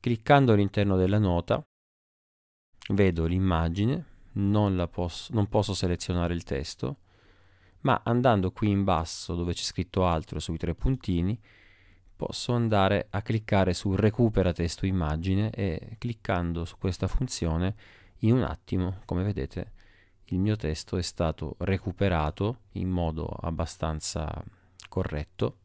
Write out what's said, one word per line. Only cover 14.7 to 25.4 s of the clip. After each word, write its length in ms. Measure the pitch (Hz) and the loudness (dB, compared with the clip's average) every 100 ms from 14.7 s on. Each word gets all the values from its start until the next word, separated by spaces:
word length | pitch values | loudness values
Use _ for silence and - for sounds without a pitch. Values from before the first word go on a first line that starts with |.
| - 95 | -2 -2
immagine 640 | 95 78 78 90 98 107 | 0 0 0 0 0 0
e 460 | - 101 82 - 110 | -2 -4 -4 -8 -10
cliccando 640 | 120 113 - 92 85 85 | -8 -8 -2 -2 0 -2
su 140 | 82 - | -6 -4
questa 300 | 98 87 95 | -4 -2 0
funzione 680 | - 131 - 85 80 90 104 - - - - | 0 -2 -2 0 0 -2 -4 -14 -20 -20 -2
in 160 | 107 | 2
un 80 | 127 | 2
attimo, 560 | 95 - - 92 90 92 | 2 -4 -4 -2 -2 -4
come 200 | - 87 | -6 -2
vedete, 480 | 98 101 67 - - - - _ _ _ - | -2 -2 -6 -8 -12 -14 -20 _ _ _ -6
il 120 | 90 | -2
mio 160 | 101 | 0
testo 420 | 107 78 78 - 95 | 0 -2 -6 -4 -4
è 60 | |
stato 540 | 85 - 82 80 78 - | -4 -2 -2 -2 -8 -6
recuperato 1000 | 90 95 - 85 98 87 76 - 101 127 _ | -4 -2 -4 -2 0 2 0 -2 -4 -4 _
in 140 | 92 92 | -6 -2
modo 380 | 92 82 80 78 | 0 -2 -2 -6
abbastanza 1080 | - 82 82 82 - 80 78 - 82 78 - - - _ _ - | -6 -6 -4 -6 -4 -4 -4 -6 -6 -6 -8 -12 -18 _ _ -8
corretto 680 | - 92 73 78 _ | -4 -4 -4 -8 _